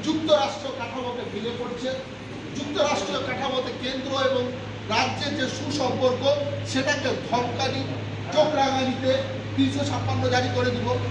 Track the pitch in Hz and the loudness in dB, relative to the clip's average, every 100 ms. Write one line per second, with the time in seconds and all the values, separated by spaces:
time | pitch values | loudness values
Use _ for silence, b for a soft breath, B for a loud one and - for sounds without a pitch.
0 | 311 311 311 294 277 - 269 247 233 254 | 0 0 4 4 4 -2 -6 -6 -6 -4
1 | 247 247 202 208 226 240 233 - 262 262 | -4 -4 -6 -4 -4 -4 -6 -4 -4 -4
2 | - - - - - - 285 - 294 285 | -6 -10 -10 -10 -8 -6 -4 0 2 2
3 | - 277 262 262 269 254 247 202 247 262 | 0 -2 -2 -2 -2 -2 -2 -4 -4 -4
4 | 262 269 262 254 247 - - - - 220 | -2 2 2 2 0 -4 -8 -10 -2 0
5 | 262 247 294 277 254 - - - 254 247 | 0 0 -4 -2 -2 -2 -4 0 0 2
6 | 254 247 269 294 285 - - 262 262 285 | 2 4 2 2 0 -4 -2 0 0 0
7 | 262 208 - 233 240 226 262 269 277 - | 0 -2 0 0 0 0 0 0 -2 -4
8 | - - - 302 302 294 269 262 247 233 | -4 -6 0 4 6 6 4 4 2 2
9 | 262 262 - - - - 135 - - 247 | 2 2 0 -4 -4 2 2 2 0 0
10 | - - - 247 254 254 247 - 233 254 | 0 2 2 2 2 2 2 2 0 0
11 | - | 0